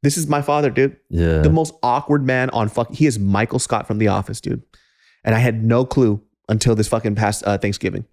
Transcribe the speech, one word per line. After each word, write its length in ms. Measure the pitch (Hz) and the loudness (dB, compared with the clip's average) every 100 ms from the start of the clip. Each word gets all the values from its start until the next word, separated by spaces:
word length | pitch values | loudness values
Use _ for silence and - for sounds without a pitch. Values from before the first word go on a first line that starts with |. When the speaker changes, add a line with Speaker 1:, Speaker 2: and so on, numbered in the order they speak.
Speaker 1:
This 140 | 143 143 | 0 -2
is 100 | 151 | -2
my 140 | 147 | -2
father, 280 | 143 147 147 | 0 0 2
dude. 260 | 113 135 - _ | 2 0 -2 _
Speaker 2:
Yeah. 300 | 85 82 80 | 0 2 4
Speaker 1:
The 100 | 78 | 4
most 240 | 80 160 - | 2 0 -2
awkward 420 | 120 123 - 147 131 | 0 0 2 0 2
man 240 | 127 131 | -2 -2
on 180 | 117 107 | -2 -2
fuck. 240 | - 117 | -2 -6
He 120 | - 151 | 0 0
is 120 | 113 | 2
Michael 400 | 98 98 113 123 | 0 0 0 -2
Scott 280 | - 110 - | -2 -4 -4
from 100 | 107 | 0
The 100 | 107 | 0
Office, 320 | 98 101 110 | 0 -4 -8
dude. 220 | - 117 - _ _ _ _ _ | -6 -8 -10 _ _ _ _ _
And 120 | - 110 | -2 0
I 40 | |
had 240 | 123 113 | 2 0
no 200 | 113 117 127 | 2 2 2
clue 360 | - 123 101 _ _ - | 2 2 0 _ _ -2
until 280 | 110 123 110 | 0 2 2
this 120 | 104 | 0
fucking 280 | 113 107 104 | 0 -2 0
past, 280 | 110 104 98 | 0 -2 -2
uh, 120 | 101 | -2
Thanksgiving. 480 | 104 101 98 95 - | -2 -2 -4 -6 -10